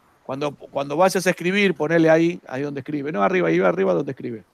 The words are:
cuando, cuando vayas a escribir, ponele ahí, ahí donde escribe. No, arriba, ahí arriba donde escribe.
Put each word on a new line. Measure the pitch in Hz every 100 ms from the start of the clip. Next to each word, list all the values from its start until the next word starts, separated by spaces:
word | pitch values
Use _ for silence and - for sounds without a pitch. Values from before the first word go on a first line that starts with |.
| _ _
cuando, | - 135 147
cuando | 135 - 139 143 143
vayas | 190 190 180
a |
escribir, | 170 170 196 202
ponele | 175 151 165 160
ahí, | 160 170 175 -
ahí | 127
donde | 143 143
escribe. | 127 151 139
No, | 180
arriba, | 196 185 170
ahí | 165
arriba | 190 180 190
donde | 175 147
escribe. | 131 127 113 -